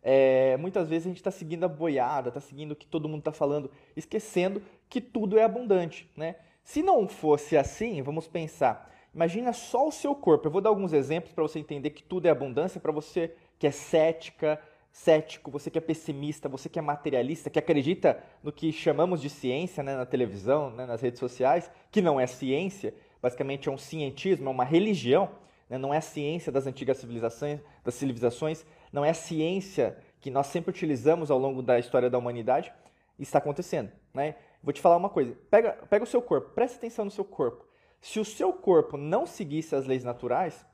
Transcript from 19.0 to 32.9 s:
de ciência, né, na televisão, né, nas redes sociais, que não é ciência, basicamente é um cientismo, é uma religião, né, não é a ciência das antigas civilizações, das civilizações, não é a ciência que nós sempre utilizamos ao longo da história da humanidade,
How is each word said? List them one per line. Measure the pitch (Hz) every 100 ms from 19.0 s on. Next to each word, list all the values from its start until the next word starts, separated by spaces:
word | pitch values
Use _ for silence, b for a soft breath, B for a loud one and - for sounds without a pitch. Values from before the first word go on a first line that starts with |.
| 180 175
de | 139
ciência, | - 127 131 180 -
né, | 135 135
na | 123
televisão, | 147 120 101 98 147 139
né, | 117 127
nas | 117
redes | 123 120
sociais, | 123 - 127 165 - B B
que | 214
não | 175 139
é | 127
ciência, | - 135 139 190 - - B B B
basicamente | - - 139 139 156
é |
um | 135
cientismo, | - 160 139 - 190 175 135
é |
uma | 131
religião, | 139 165 214 190 120 151 202 - b b b
né, | 127
não | 135
é | 147
a |
ciência | 160 156 147 170 160
das | 131 131
antigas | 127 127 131
civilizações, | 120 117 113 - 147 147 b b
das | -
civilizações, | 123 139 117 117 - 156 160 - b b
não | 143
é | 147
a |
ciência | 165 - 160 156 190 185 - 113 - B B
que | 139
nós | 135 139
sempre | 175 165
utilizamos | - 165 131 123 170 151
ao | 131
longo | 135 131
da | 123 123
história | 120 131 123
da | 123
humanidade, | 120 120 113 139 180 - b